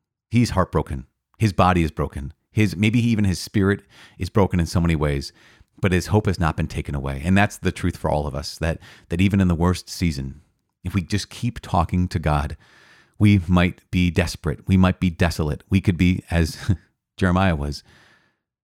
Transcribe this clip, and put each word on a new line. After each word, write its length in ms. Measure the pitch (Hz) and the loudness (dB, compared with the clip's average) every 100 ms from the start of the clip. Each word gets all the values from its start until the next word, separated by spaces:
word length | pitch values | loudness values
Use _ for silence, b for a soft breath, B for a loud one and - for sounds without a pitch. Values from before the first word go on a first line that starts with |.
| _ _ _ | _ _ _
He's 200 | 120 117 | 0 2
heartbroken. 560 | 95 87 80 71 69 - _ _ - | 0 0 -2 -4 -6 -12 _ _ -2
His 160 | 110 | -2
body 280 | - 92 90 | 2 4 4
is 80 | 80 | 2
broken. 440 | - 71 - 69 - _ | -2 -8 -8 -12 -14 _
His, 240 | - 107 82 | -2 -2 2
maybe 240 | 107 120 | 0 2
even 240 | 120 107 | 2 2
his 160 | 98 85 | 0 -2
spirit 400 | - 107 98 101 - B B B | -2 0 2 0 -6 B B B
is 100 | 78 | -4
broken 320 | - 92 90 | 0 2 2
in 60 | 82 | 0
so 140 | 90 | 0
many 140 | 85 | 0
ways, 380 | 80 73 71 - - b b b _ | 0 0 -2 -6 -14 b b b _
but 100 | 98 | -2
his 180 | 90 - | 0 0
hope 180 | 107 101 | 0 0
has 120 | 87 | 0
not 160 | 80 | -2
been 120 | - 78 | -2 -4
taken 280 | - 73 | -6 -6
away. 280 | 71 67 67 | -6 -6 -6
And 120 | 80 95 | 0 2
that's 200 | 101 - | 2 -2
the 160 | 92 | -6
truth 240 | - 92 - | -4 -4 -4
for 140 | 82 | -2
all 160 | 73 73 | -2 -2
of 80 | |
us, 240 | 67 73 - | -6 -10 -6
that, 200 | 82 78 B B B | -4 -4 B B B
that 140 | 87 | 0
even 180 | 98 98 | 2 4
in 80 | 92 | 2
the 60 | |
worst 340 | 80 90 87 - | 2 2 0 -4
season, 540 | - 87 69 67 67 _ _ _ _ | -4 -4 -2 -8 -12 _ _ _ _
if 80 | 90 | -6
we 80 | 98 | -4
just 300 | 80 101 - | -4 -6 -6
keep 300 | - 120 - | -8 -8 -8
talking 460 | - 92 80 90 90 | -4 -2 0 0 -2
to 100 | - | -2
God, 400 | 80 76 73 73 b b b b b b | 0 -2 -2 -8 b b b b b b
we 220 | 104 101 82 | 4 4 4
might 420 | 90 90 - _ | 2 2 -2 _
be 200 | 92 90 | 0 0
desperate. 580 | 82 82 - 76 69 - | 2 -2 -2 -6 -6 0
We 80 | 95 | 4
might 240 | 92 90 | 4 2
be 80 | 92 | -2
desolate. 560 | 82 85 - 78 71 - | 0 -2 -2 -4 -4 -2
We 100 | 95 | 0
could 160 | 104 82 | 0 2
be, 260 | 87 92 - | 2 2 -2
as 280 | 85 80 - - 90 B | -2 -2 -2 -4 -4 B
<laughs> 220 | _ _ - | _ _ -2
Jeremiah 400 | 92 90 95 78 | 0 2 2 0
was, 260 | 73 69 - b b b b b b _ | -4 -8 -14 b b b b b b _